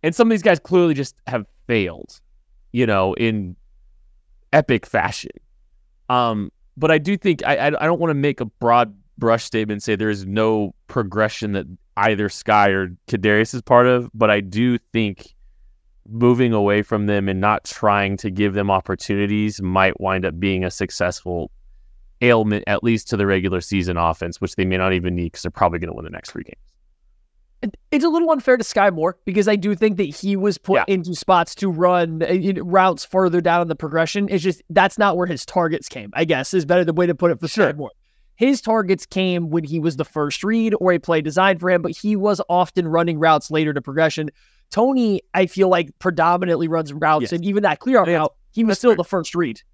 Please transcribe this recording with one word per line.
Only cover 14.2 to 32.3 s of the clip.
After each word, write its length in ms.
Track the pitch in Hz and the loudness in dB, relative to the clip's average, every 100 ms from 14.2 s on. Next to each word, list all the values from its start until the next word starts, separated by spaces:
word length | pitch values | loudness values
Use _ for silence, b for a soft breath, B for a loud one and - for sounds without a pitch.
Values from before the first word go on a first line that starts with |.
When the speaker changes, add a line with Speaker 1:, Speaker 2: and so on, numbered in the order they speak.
| 110 | 2
Speaker 1:
I 100 | 104 | 2
do 380 | 98 101 123 120 _ | 0 -2 0 0 _
think 420 | 117 107 95 - _ - _ - _ _ _ - | -2 -2 -4 -16 _ -20 _ -20 _ _ _ -14
moving 440 | 110 120 123 123 | 2 4 4 2
away 300 | 110 101 101 | 2 2 0
from 240 | 104 107 104 | 0 -2 0
them 220 | 104 98 | -2 -2
and 120 | 95 | -2
not 240 | 104 107 | 0 -2
trying 520 | - - 107 101 98 98 | -4 -2 2 2 0 -4
to 120 | 107 | -6
give 240 | 92 101 | -2 -2
them 160 | 98 101 | 0 0
opportunities 880 | 95 - 92 - 101 101 107 107 101 | 0 0 -8 -4 -2 0 0 -2 -4
might 400 | 95 92 95 - | -2 2 2 0
wind 240 | 95 95 | -4 -2
up 140 | 92 82 | -4 -2
being 240 | 98 95 | -2 -2
a 60 | 92 | -4
successful 800 | - 95 - 90 87 87 87 78 - - - - - - _ | -4 -8 -4 -4 -4 -8 -8 -8 -12 -20 -20 -20 -20 -20 _
ailment, 420 | 123 117 107 104 - | 2 4 2 -2 -2
at 160 | 101 | -2
least 260 | 117 113 - | 0 -2 -2
to 80 | 107 | -2
the 100 | 98 | 0
regular 340 | 95 92 90 | 0 0 -4
season 360 | - 98 90 85 | -2 -2 -2 0
offense, 440 | 85 80 85 - | 0 -2 -6 -6
which 160 | 95 - | -8 -4
they 80 | |
may 120 | 92 92 | -2 0
not 160 | 92 | 0
even 220 | 92 90 | 0 -2
need 180 | 87 85 | -4 -6
'cause 100 | - | -8
they're 80 | 90 | -12
probably 280 | - 90 85 | -2 -2 -2
gonna 160 | 85 | -8
win 100 | - | -12
the 60 | 78 | -14
next 200 | - - | -16 -16
three 120 | - | -16
games. 120 | - - _ _ _ _ _ _ _ _ _ _ | -16 -20 _ _ _ _ _ _ _ _ _ _
Speaker 2:
It, 140 | 220 - _ | -12 -12 _
it's 140 | 294 | 0
a 40 | 330 | 2
little 220 | 320 330 | 2 2
unfair 260 | 311 - 247 | 0 2 0
to 80 | |
Sky 240 | 220 - 202 | 2 2 2
Moore 280 | 170 160 180 - | 2 -4 -4 -4
because 200 | 202 202 | 0 2
I 80 | 208 | 2
do 180 | 190 | 0
think 240 | 196 214 190 | 0 0 0
that 60 | |
he 300 | 170 151 196 196 | -4 -4 -4 0
was 200 | 202 - | -2 -2
put 200 | - 190 | 0 0
Speaker 1:
Yeah. 80 | - | 2
Speaker 2:
into 200 | 190 170 | -2 -2
spots 400 | 170 - 180 170 - | -8 2 2 2 -4
to 140 | 196 | -4
run, 520 | 165 180 180 170 160 | 2 2 4 0 -2
uh, 40 | |
in 360 | 165 | -2